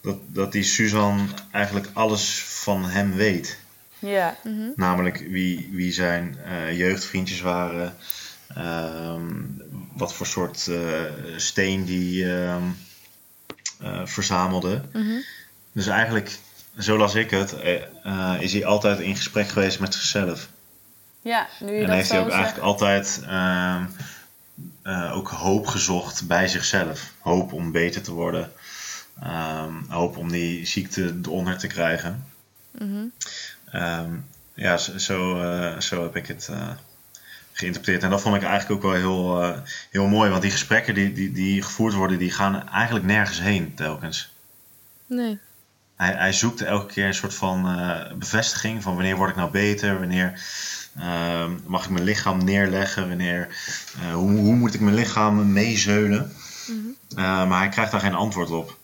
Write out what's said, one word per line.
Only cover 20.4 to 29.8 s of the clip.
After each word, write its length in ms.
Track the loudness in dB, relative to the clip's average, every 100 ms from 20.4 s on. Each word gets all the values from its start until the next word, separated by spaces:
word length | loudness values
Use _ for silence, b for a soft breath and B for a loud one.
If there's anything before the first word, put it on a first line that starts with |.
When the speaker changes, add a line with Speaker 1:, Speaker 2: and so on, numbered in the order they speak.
| -10 -20 _ -20 -20 -20 -20 _
Speaker 2:
Ja, 280 | -2 -2 -2 -8
nu 120 | -6
je 80 | -2
Speaker 1:
En 60 | 2
Speaker 2:
dat 80 | 4
Speaker 1:
heeft 120 | 4
hij 80 | 2
Speaker 2:
zo 60 |
Speaker 1:
ook 60 | 2
eigenlijk 340 | 2 0 0
Speaker 2:
zegt. 20 | 0 2
Speaker 1:
altijd, 400 | 4 4 0 -6 -4
ehm, 580 | 0 2 2 2 0 -4 B -14 B B -20 -20 -16 -16 -14
eh, 340 | -6 -4 -4 -4
ook 120 | -6
hoop 380 | -2 2 2 2
gezocht 600 | -2 0 0 -2 -8 0
bij 220 | 2 4
zichzelf. 640 | 2 0 0 0 -4 -12 -8
Hoop 340 | 2 2 2
om 200 | -4 -2
beter 300 | 2 2 0
te 100 | -8
worden. 400 | -4 -2 -2 -6 B B B B B B -14
Ehm, 500 | -8 -6 -4 -4 -6 -8